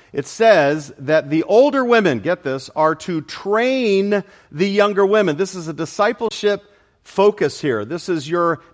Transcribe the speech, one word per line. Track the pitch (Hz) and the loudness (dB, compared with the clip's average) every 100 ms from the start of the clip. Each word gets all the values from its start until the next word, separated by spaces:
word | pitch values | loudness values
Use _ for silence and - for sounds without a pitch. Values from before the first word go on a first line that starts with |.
| _ | _
It | 147 - | -10 -8
says | - 226 185 143 156 143 - | 2 4 6 4 0 -6 -10
that | 135 156 143 | -2 0 0
the | 156 | -2
older | - 208 285 277 | 2 4 4 2
women, | 247 233 185 120 | 2 2 2 0
get | 120 175 | -2 -4
this, | 139 135 - | -4 -6 -6
are | - 156 156 | 0 0 0
to | - 165 | -4 -6
train | - - 196 214 254 262 233 196 202 208 - _ _ | -8 -10 -4 0 0 0 0 0 0 -2 -4 _ _
the | 147 196 | -4 0
younger | 196 208 196 196 | 2 2 2 2
women. | 214 190 143 | 2 2 -2
This | 190 | -4
is | 185 160 | -8 -10
a | |
discipleship | 147 160 - 214 233 233 - 208 202 - _ _ _ | -8 -6 -2 -2 -2 -6 -4 -2 -4 -6 _ _ _
focus | - - 208 208 147 - | -6 2 2 2 -2 -2
here. | 147 113 | -4 -2
This | 107 170 - | -4 -8 -4
is | 165 139 | -4 -2
your | 175 170 160 _ | -2 0 -2 _